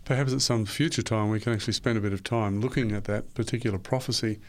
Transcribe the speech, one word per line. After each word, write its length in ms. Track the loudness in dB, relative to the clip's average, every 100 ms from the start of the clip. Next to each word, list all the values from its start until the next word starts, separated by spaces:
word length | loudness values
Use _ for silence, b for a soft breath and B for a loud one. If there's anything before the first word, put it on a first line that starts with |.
| 0
Perhaps 260 | 2 2
at 80 | 2
some 240 | 2 2 2
future 360 | 0 0 0
time 280 | 0 2 2
we 100 | 2
can 140 | 0
actually 200 | 0 0
spend 240 | 0 0 0
a 40 |
bit 120 | 0
of 100 | -2
time 380 | -2 0 2 2
looking 300 | 0 0 0
at 140 | 0 -2
that 280 | -4 -4
particular 460 | -4 -4 -2 -2 -2
prophecy. 580 | -2 -2 0 -2 0 -4